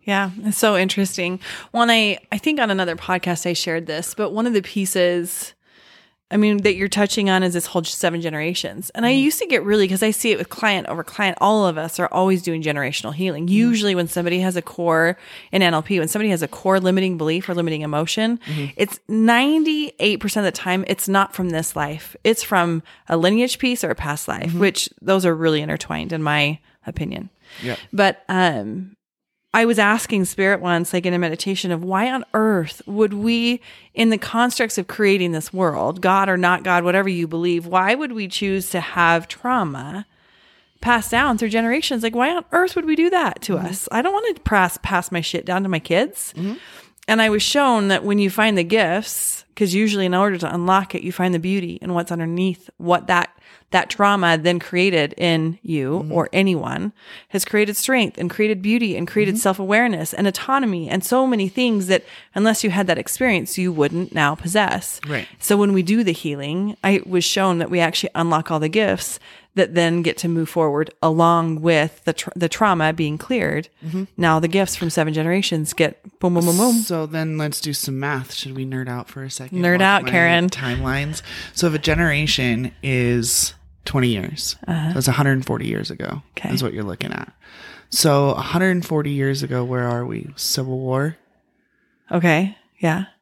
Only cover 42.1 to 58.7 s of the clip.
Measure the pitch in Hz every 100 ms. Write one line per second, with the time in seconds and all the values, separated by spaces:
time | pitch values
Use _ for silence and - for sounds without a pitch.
42.1 | 233 269 349 - 339 370 359 311 311 339
43.1 | 359 269 - - 180 180 190 - 226 311
44.1 | 403 453 330 - 208 180 - - 185 -
45.1 | 175 160 170 - 180 196 165 - 170 294
46.1 | - - - 190 262 - - - _ -
47.1 | 220 220 208 - 285 277 226 196 190 202
48.1 | 202 196 190 220 196 170 220 180 185 220
49.1 | - - - - - 202 185 214 202 185
50.1 | 180 202 180 170 175 175 190 190 175 180
51.1 | - 185 175 180 196 175 170 - 175 170
52.1 | 170 165 175 190 175 - _ 170 175 190
53.1 | 175 175 _ - - _ 185 - - 202
54.1 | 202 175 160 160 175 - 180 190 175 147
55.1 | - 175 160 160 170 180 156 135 165 156
56.1 | 170 - - 196 170 - 135 196 - -
57.1 | - - 196 - 214 208 208 - 262 202
58.1 | - 175 - 214 208 196